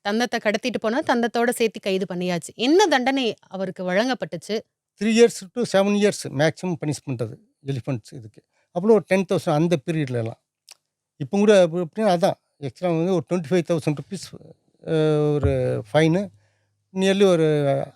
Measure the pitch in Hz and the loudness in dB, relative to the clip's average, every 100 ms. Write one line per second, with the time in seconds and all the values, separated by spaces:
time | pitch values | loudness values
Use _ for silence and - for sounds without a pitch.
0 | 202 214 240 233 214 208 254 - - 254 | -4 -2 -2 -2 -2 -2 -2 -4 -2 -2
1 | 320 247 233 240 240 240 226 - 202 190 | 0 0 0 0 -2 0 -2 -2 -4 -4
2 | 196 180 180 170 - - 247 349 403 277 | -4 -6 -4 -4 -8 -4 2 4 4 2
3 | 254 269 233 - _ 190 190 175 180 185 | 0 -2 -2 -6 _ -8 -8 -6 -2 -2
4 | 247 254 - 170 - 214 - _ _ - | 0 -4 -6 -10 -8 -8 -10 _ _ -6
5 | 214 220 233 - 190 247 226 190 202 202 | 0 6 4 4 -10 -6 0 2 2 2
6 | 202 - 135 135 156 - 185 165 151 139 | 0 0 -6 0 0 0 -6 -6 -6 -6
7 | - 123 113 - _ _ 139 135 - 123 | -6 -6 -8 -10 _ _ -8 -8 -6 -8
8 | - 139 110 - _ _ _ 175 208 214 | -8 -20 -20 -20 _ _ _ -2 4 4
9 | - 190 185 180 180 151 170 170 - 160 | 4 0 0 -2 0 0 2 0 -2 -4
10 | 135 123 113 - _ _ _ - _ _ | -4 -4 -6 -8 _ _ _ -20 _ _
11 | _ - 139 202 214 202 175 175 170 - | _ -12 -4 2 6 6 6 0 -6 -2
12 | 220 175 180 - _ _ 139 - 180 160 | 0 2 0 -2 _ _ -12 -6 -2 0
13 | 175 180 - 185 139 180 160 170 - 143 | 0 -2 -2 -4 -2 -2 0 -2 -2 -4
14 | - 185 - - - - _ _ - 160 | -6 -12 -14 -18 -20 -20 _ _ -4 0
15 | 156 151 151 147 - 131 127 123 117 151 | 2 2 0 0 0 0 -2 -4 0 2
16 | 160 175 202 - _ _ _ _ _ 190 | 4 2 -2 -12 _ _ _ _ _ -2
17 | 190 196 196 170 156 147 143 139 143 | 0 4 4 4 2 2 0 -2 -4